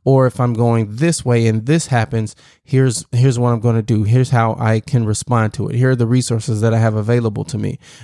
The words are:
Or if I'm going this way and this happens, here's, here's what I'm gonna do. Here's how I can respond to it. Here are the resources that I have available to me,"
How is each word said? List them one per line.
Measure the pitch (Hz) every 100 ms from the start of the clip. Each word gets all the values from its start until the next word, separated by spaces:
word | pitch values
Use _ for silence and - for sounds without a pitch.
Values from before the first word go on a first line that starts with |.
| -
Or | 135 127
if | -
I'm | 123
going | 113 120 117 104 107
this | 165 160 127
way | 120 117
and | 110 110
this | 165 -
happens, | 123 110 113 107 - - _
here's, | - 131 131 107 -
here's | 120 131 120
what | 120
I'm | 117
gonna | 117 113
do. | 110 110
Here's | 107 123 127
how | 123 113 -
I | 110 110
can | - 123 110
respond | 107 - 120 110 -
to | 104
it. | 113
Here | 131
are | 127
the | 117
resources | 127 123 113 104 107
that | 113
I | 113
have | 113 107
available | 107 120 113 104 104
to | 107
me," | 104 - - -